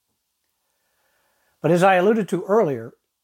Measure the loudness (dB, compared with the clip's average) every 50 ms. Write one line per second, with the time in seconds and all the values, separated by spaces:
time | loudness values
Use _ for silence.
0 | _ _ _ _ _ _ _ _ _ _ _ _ _ _ _ _ _ _ _ _
1 | _ _ _ _ _ _ _ _ _ _ _ _ -2 0 2 2 4 4 4 4
2 | 2 2 0 0 -2 -4 -6 -6 -4 -2 0 0 0 0 -4 -6 -10 -14 -18 _
3 | _ _ _ _